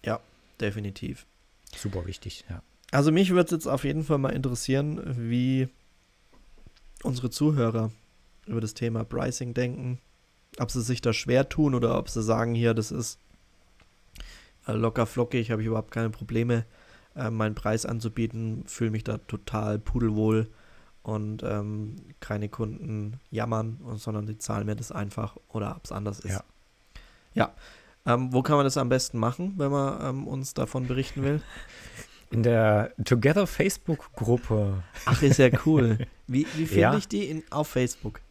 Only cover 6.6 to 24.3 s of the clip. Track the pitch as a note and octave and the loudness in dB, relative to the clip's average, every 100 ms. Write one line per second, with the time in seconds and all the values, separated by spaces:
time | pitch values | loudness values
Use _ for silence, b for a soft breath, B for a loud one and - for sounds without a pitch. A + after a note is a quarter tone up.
6.6 | - _ - - C3 B2+ B2 - D3+ D3 | -20 _ -20 -8 -4 -2 -4 0 2 4
7.6 | A2+ A2+ A2 A2+ _ _ _ _ - A#2 | 2 2 -2 -6 _ _ _ _ -6 -4
8.6 | A2 - A#2 A2+ A2 B2 - A#2+ A#2+ A#2+ | -4 -4 -4 -2 -4 -4 -4 -4 -6 -2
9.6 | B2 B2 B2 B2+ _ _ _ _ _ - | -2 -4 -6 -8 _ _ _ _ _ -6
10.6 | B2 B2+ A#2 B2 B2 A2 - B2 C3+ - | -4 -2 -2 0 0 0 2 2 2 2
11.6 | D3+ B2+ A#2 B2 - A#2+ A2 A2+ A#2 A#2 | 2 4 2 2 -2 -4 0 2 2 2
12.6 | A#2 A2+ G#2+ A#2 A#2 - _ _ _ _ | 2 2 0 -4 -6 -10 _ _ _ _
13.6 | _ _ _ _ _ - B B B _ | _ _ _ _ _ -18 B B B _
14.6 | - A2 A2+ A#2+ A#2 - A#2+ B2 A2+ A2 | -6 0 0 0 -2 0 0 0 0 -2
15.6 | A2 A2 - A#2 A2+ G#2+ G#2+ A2+ A#2 A#2 | 0 -2 -4 -4 -4 -4 -4 -2 2 0
16.6 | A2+ b b b b - A#2+ A2+ G#2+ G#2+ | -2 b b b b -8 -4 0 -2 0
17.6 | G#2 A2 - A#2 A2+ A2 A2+ A#2 A2+ A2 | -2 -2 -2 -4 -4 -2 -4 -2 -6 -6
18.6 | - - A#2 G#2+ A2 A2 - G#2+ - G#2+ | -10 -4 -2 -2 -4 -8 -8 -10 -6 -4
19.6 | G#2+ G#2+ - B2 A#2 G#2+ A2 A2 A2 b | -2 -2 -2 0 0 2 4 2 0 b
20.6 | b b b - - G#2+ G#2+ G#2+ - G#2 | b b b -16 -8 -6 -6 -6 -4 -4
21.6 | G#2 G#2+ G#2+ - - - - G#2 G#2 - | -4 -6 -8 -12 -18 -20 -8 -6 -6 -4
22.6 | A2 A2 E3 G#2+ G#2 B2 _ A2+ G#2+ A2 | -6 -6 -8 -6 -6 -10 _ -4 -2 -2
23.6 | A2+ A#2 A#2+ A2 A2+ G#2+ G#2+ | -2 -8 -10 -8 -6 -4 -6